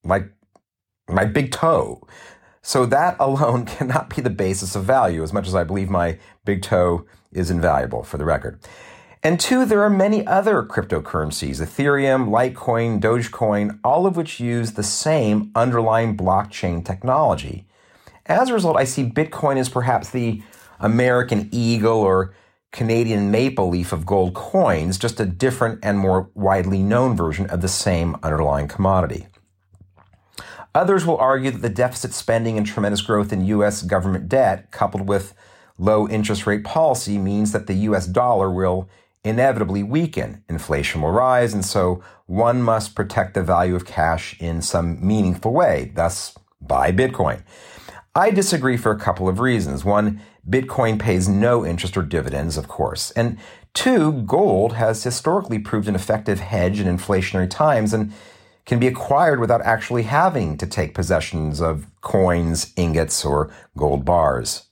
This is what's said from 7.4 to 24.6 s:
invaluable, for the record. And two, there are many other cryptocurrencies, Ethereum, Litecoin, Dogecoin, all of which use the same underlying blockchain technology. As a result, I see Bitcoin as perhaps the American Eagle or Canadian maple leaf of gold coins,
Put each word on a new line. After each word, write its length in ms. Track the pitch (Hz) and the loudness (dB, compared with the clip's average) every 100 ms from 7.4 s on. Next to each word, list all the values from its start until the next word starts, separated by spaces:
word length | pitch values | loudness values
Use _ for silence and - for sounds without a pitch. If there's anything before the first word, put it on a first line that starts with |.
| 87 | -2
invaluable, 520 | 87 82 71 65 60 | 0 2 2 -2 -6
for 160 | 57 71 | -8 -6
the 60 | |
record. 360 | 76 69 65 - - - - - - - | -2 -2 -4 -12 -20 -20 -20 -20 -20 -4
And 180 | 160 170 | -2 0
two, 240 | - 254 | 2 2
there 180 | 247 208 | 4 4
are 80 | 208 | 4
many 340 | 196 196 214 214 | 4 4 2 2
other 360 | 185 208 180 | 2 2 0
cryptocurrencies, 1000 | 107 - 92 78 - 82 76 - 69 67 | 0 -4 -2 -4 -2 -4 -4 -4 -6 -6
Ethereum, 680 | 82 - 143 139 139 131 113 | -6 -2 0 2 2 2 2
Litecoin, 720 | 113 127 127 - 117 117 107 | 2 0 -2 -2 0 0 0
Dogecoin, 800 | 110 120 117 - 110 104 104 - | 0 0 -2 -2 0 0 -2 -2
all 240 | 123 151 190 | 0 2 2
of 100 | 170 | 0
which 220 | 160 - | -6 -6
use 340 | 120 120 113 | -4 -2 -4
the 120 | 110 | -4
same 680 | 104 - 156 156 107 107 104 | -4 -2 0 2 2 0 0
underlying 640 | 113 123 120 113 113 113 101 | 0 2 2 2 2 0 0
blockchain 680 | 90 95 104 - 90 85 | 0 0 -2 -6 -4 -4
technology. 840 | 85 92 123 135 139 73 71 95 - _ _ _ - - - | -6 -6 0 2 2 0 -6 -12 -16 _ _ _ -20 -18 0
As 240 | 170 262 | 2 2
a 40 | |
result, 220 | 233 170 - | 2 2 2
I 80 | |
see 200 | 131 - | 0 -2
Bitcoin 520 | 123 147 156 - 151 135 | -2 0 -2 -2 0 0
as 120 | 127 | 0
perhaps 420 | 131 123 113 - | -2 0 0 -2
the 320 | 127 117 107 - - - - | -4 -2 -4 -10 -20 -20 -4
American 720 | 107 117 123 123 123 104 107 | 0 2 4 2 2 -2 -2
Eagle 480 | 120 117 117 110 113 | -2 0 2 2 4
or 360 | 98 95 95 - _ _ _ | 4 2 0 -8 _ _ _
Canadian 580 | - 113 113 113 107 101 | -4 0 2 2 2 2
maple 380 | 110 131 131 92 | 2 2 0 0
leaf 240 | 90 87 | 0 -2
of 140 | 87 87 | -4 0
gold 280 | 101 92 | 2 2
coins, 640 | 92 - 190 | -2 -2 2